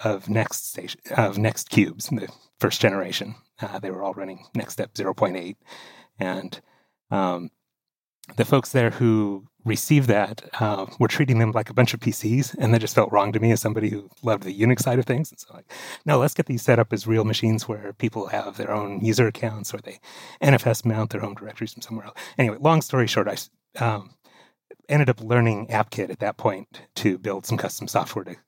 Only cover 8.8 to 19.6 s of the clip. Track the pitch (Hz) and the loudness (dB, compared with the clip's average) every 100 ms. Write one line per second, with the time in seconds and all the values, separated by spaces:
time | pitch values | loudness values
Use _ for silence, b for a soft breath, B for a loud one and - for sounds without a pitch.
8.8 | 117 - 117 110 101 98 107 _ 110 104 | 2 2 2 4 2 -4 -12 _ -4 -2
9.8 | - 147 123 104 98 113 - - 107 104 | 4 4 6 4 2 -4 -12 -2 -2 -2
10.8 | 95 - 113 - 135 113 110 113 104 - | -6 0 0 2 2 4 4 2 -2 2
11.8 | 120 - - - 107 127 135 - 107 117 | 2 2 -4 -2 0 0 0 -2 2 4
12.8 | 107 - 101 104 101 104 113 107 107 107 | 4 2 4 4 2 2 4 2 2 0
13.8 | 107 104 98 _ 117 101 95 98 113 123 | -2 -4 -10 _ -2 -2 -2 0 4 4
14.8 | - 123 127 127 156 - - - - B | 2 0 0 -2 -2 -8 -20 -20 -20 B
15.8 | B B 156 139 139 - - 123 - 117 | B B 0 2 2 0 -2 0 4 4
16.8 | 110 104 110 113 107 107 113 110 - 107 | 4 0 0 2 2 2 2 0 -2 -8
17.8 | 101 - 110 110 98 104 101 98 - 107 | -10 -4 -4 -4 -6 -6 -6 -8 -4 -4
18.8 | 101 98 110 107 113 - 113 107 | -4 -2 0 4 2 2 -8 -6